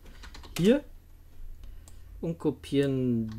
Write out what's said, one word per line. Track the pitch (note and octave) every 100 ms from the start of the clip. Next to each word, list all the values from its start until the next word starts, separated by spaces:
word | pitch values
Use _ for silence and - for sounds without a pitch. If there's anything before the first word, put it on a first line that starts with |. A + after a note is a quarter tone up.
| - - - - - -
hier | F3+ C#4+ - - - - - - - - - - - - - -
und | E3 E3
kopieren | D#3 C3 - C#3 C#3 C3 B2+ A#2 A2